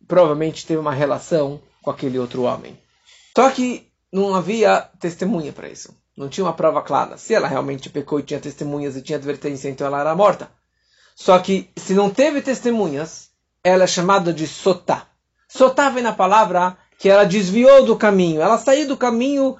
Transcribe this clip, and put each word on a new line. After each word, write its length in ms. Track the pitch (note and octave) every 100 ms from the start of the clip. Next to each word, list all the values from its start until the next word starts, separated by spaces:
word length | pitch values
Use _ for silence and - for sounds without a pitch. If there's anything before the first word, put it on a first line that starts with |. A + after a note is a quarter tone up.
| -
provavelmente 580 | F3 E3 D3 D#3+ D3+
teve 140 | - D#3+
uma 140 | D3+
relação 680 | C3+ D3 - - E3 C#3+ D3 _ _
com 80 | -
aquele 260 | - C#3 B2+
outro 260 | B2 B2+
homem. 360 | B2 - - - _ _ _ _ _ -
Só 140 | C4
que 380 | C4 B3+ - _ _ _
não 240 | F#3+ G3 F#3+
havia 460 | E3+ A3+ G3 F#3+ - _
testemunha 520 | F3 E3 F#3+ F3+ C#3+
para 160 | - -
isso. 240 | - - _ _ -
Não 120 | C#3
tinha 160 | F#3
uma 80 | F3+
prova 300 | D#3+ D#3+ D3
clara. 340 | - C3+ - -
Se 180 | -
ela 140 | G#3+ C#3
realmente 420 | C3+ C#3 C#3 -
pecou 300 | D3 C#3+ D3
e 20 |
tinha 160 | C#3 C#3+
testemunhas 580 | D3 - D3 C#3+ C#3+ C3+
e 60 |
tinha 160 | C#3 D3
advertência, 500 | C#3 C3+ D3 C3+ C3+
então 180 | C3+ C#3
ela 120 | C#3+
era 160 | D3
morta. 340 | E3 G3+ - - _ _ _ _ _ _ -
Só 220 | - F3+
que, 320 | F3+ F#3+ - -
se 180 | -
não 160 | F#3+ G3+
teve 320 | F#3+ D4+ C#4+
testemunhas, 880 | C4+ A#3+ A#3+ A#3 F3+ C#3 E3+ - - _ _ _
ela 200 | F3+ F#3
é 20 | F#3
chamada 460 | - F3 G3 E3+
de 140 | D#3 D#3
sotá. 600 | - F#3+ F3+ - D3 - _ _ _ _
Sotá 400 | - C4 C4 C#4
vem 120 | B3
na 100 | A#3
palavra 640 | G3 F#3 G#3+ G3 F3+ F3+ F#3 _ -
que 100 | F#3+
ela 160 | G3+
desviou 600 | G3 G#3 F3+ G#3+ B3+ C#4
do 120 | A3+ A3
caminho. 440 | G#3+ G3 F3 D#3
Ela 180 | F3+ A3
saiu 280 | C4+ C#4 C#4+
do 100 | C#4
caminho 600 | B3 A#3 C4+ C#4 C4+